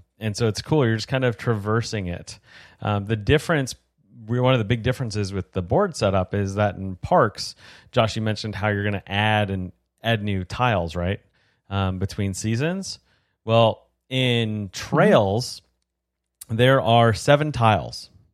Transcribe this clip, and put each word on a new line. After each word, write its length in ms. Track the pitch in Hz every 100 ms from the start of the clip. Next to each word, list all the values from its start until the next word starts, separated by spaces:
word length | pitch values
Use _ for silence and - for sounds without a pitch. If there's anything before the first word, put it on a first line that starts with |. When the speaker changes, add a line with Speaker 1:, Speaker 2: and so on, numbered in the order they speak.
| - _
Speaker 1:
and 180 | 107 98
so 100 | 117
it's 140 | -
cool. 240 | - 156 120
You're 100 | 110
just 120 | -
kind 180 | 131 127
of 100 | 110
traversing 720 | - 107 104 113 113 110 90
it. 320 | 87 - - _ - - _
Um, 260 | 104 104 101
the 120 | 110
difference, 580 | 101 147 - 156 131 - _ _ _ 123 110
re-, 120 | 123
one 140 | 127
of 60 | 127
the 40 | 101
big 180 | 120
differences 500 | 113 123 120 104 95
with 180 | 98 -
the 100 | -
board 360 | 87 160 202 -
setup 360 | 101 95 92
is 220 | 101 98 98
that 200 | 104 -
in 200 | 95 92
parks, 600 | - 175 113 - - - - - _
Josh, 240 | 127 113 113
you 60 |
mentioned 340 | 110 104 110 95
how 140 | 107
you're 160 | 101 101
gonna 180 | 98 -
add 440 | 101 107 107 101
and 240 | 95 90 - _ _
add 220 | 113 117
new 220 | 104 95 90
tiles, 500 | - 123 101 85 87
right? 240 | 87 101 _ _ _ _ -
Um, 300 | 98 95 92
between 340 | 95 - 98 92
seasons. 640 | 110 113 151 190 185 - _ _ _ _
Well, 440 | 107 113 113 - _ _ -
in 600 | 131 127 117 110 107 98
Speaker 2:
Mm-hmm. 260 | - - 151
Speaker 1:
Trails, 640 | 202 151 98 107 127 - _ _ _ _ _ _ _ - -
there 320 | 113 127 135
are 340 | 110 117 117
seven 380 | 107 - 143 151
tiles. 580 | 120 113 95 64 - - _ _